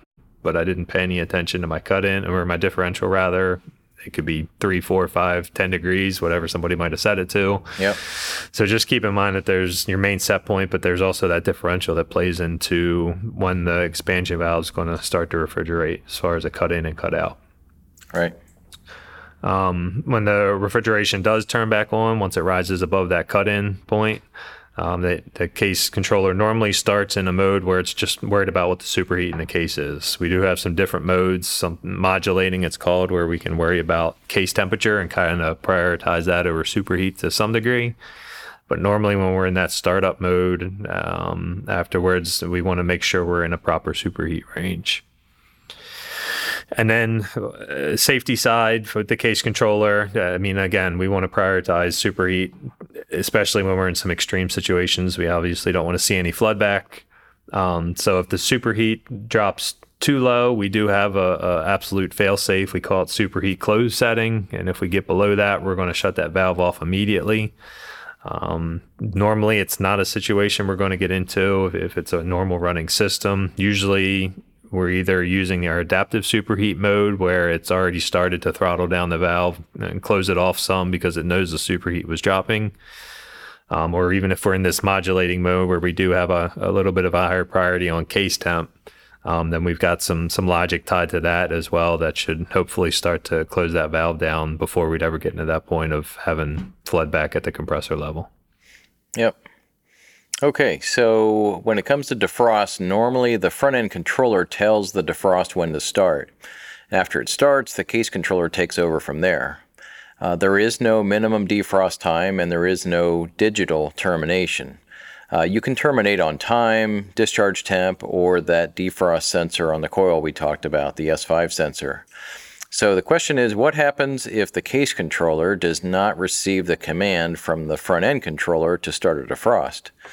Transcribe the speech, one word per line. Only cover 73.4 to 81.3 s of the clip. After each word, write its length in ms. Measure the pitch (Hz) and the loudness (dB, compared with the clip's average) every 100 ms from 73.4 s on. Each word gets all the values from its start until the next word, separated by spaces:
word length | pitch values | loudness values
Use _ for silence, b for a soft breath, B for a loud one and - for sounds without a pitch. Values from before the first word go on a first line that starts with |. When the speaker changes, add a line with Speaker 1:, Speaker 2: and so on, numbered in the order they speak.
| 95 - | -2 0
Speaker 1:
Usually, 760 | 98 101 98 98 95 98 95 95 - _ - | 0 2 2 2 2 0 -2 -6 -18 _ -6
we're 180 | 92 90 | -2 0
either 340 | 92 90 90 | 0 2 2
using 440 | 90 95 92 90 87 | 2 0 0 0 0
our 120 | 85 | -2
adaptive 440 | 80 92 98 113 | 0 0 2 -2
superheat 540 | - 110 98 98 104 85 | 0 0 0 0 0 0
mode 420 | 101 104 104 98 | 2 4 2 2
where 280 | 90 90 87 | 2 2 2
it's 220 | 82 - | 0 0
already 300 | 92 90 87 | 0 2 0
started 420 | - 92 90 90 | 0 0 2 0
to 100 | 87 | -2
throttle 360 | - 92 87 87 | 0 0 2 0
down 220 | 90 87 | 0 0
the 100 | 85 | 0
valve 420 | 90 87 90 85 - - | 2 2 0 -2 -10 -10
and 220 | 90 90 | -8 -4
close 280 | - 101 95 | 0 0 2
it 80 | 87 | 2
off 200 | 90 - | 2 2
some 320 | - 95 90 | 0 0 0
because 260 | 90 90 85 | 0 -2 -2
it 120 | |
knows 240 | 85 | 0